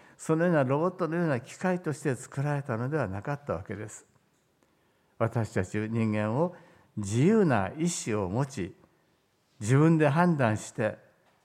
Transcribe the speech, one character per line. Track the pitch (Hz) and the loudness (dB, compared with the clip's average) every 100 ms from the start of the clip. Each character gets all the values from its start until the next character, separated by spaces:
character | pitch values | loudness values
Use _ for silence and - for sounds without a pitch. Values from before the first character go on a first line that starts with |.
| - - | -20 -14
そ | - 160 | -2 2
の | 175 | 4
よ | |
う | 160 | 4
な | |
ロ | 127 139 | 2 2
ボ | 175 | 0
ッ | |
ト | 180 170 | -2 -2
の | 170 | 0
よ | 170 | 0
う | |
な | 127 | 0
機 | - - | -4 -4
械 | 185 180 | -2 -2
と | 175 | -2
し | 143 | -2
て | 156 123 | -2 -4
作 | - - | -6 -6
ら | 143 143 | -2 -2
れ | |
た | 135 110 | -2 -4
の | 127 | -2
で | 156 | -2
は | 110 | -2
な | 95 | -4
か | 147 | -6
っ | 143 - | -8 -4
た | |
わ | 85 | -6
け | 92 101 | -6 -10
で | 107 | -10
す。 | - _ _ _ _ _ _ _ _ _ _ _ _ | -14 _ _ _ _ _ _ _ _ _ _ _ _
私 | 113 120 107 | -2 0 -2
た | 113 | -2
ち | 92 107 | -2 -4
人 | 110 117 113 | -4 -2 0
間 | 107 107 | 0 -2
を | 120 175 - - _ _ - | 0 -2 -4 -20 _ _ -8
自 | 98 110 | -4 2
由 | 156 226 185 | 4 4 4
な | 117 95 160 | 2 0 -2
意 | 170 | -4
志 | - - 107 | -2 -4 -2
を | 92 | 0
持 | 107 139 | -2 -4
ち、 | 120 87 - _ _ _ _ _ _ _ _ | -4 -8 -10 _ _ _ _ _ _ _ _
自 | 107 135 | 2 4
分 | 160 165 | 6 6
で | 147 | 4
判 | 151 175 156 | 4 2 4
断 | 120 107 | 2 0
し | - | -4
て | - 107 - _ _ _ _ | -4 -4 -4 _ _ _ _